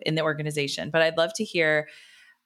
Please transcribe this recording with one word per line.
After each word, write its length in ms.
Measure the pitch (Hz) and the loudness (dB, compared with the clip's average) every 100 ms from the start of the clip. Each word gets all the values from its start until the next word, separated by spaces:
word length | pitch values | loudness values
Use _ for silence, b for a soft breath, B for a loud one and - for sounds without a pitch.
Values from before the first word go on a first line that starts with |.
| - | -2
in 80 | 160 | 0
the 60 | |
organization, 720 | 156 151 151 147 139 - 156 | 0 -2 -4 -2 -4 -4 -2
but 100 | 165 | 2
I'd 160 | 165 160 | 2 2
love 160 | 170 - | 0 0
to 80 | |
hear 440 | 214 175 160 151 151 B B B B B | -4 0 2 2 -2 B B B B B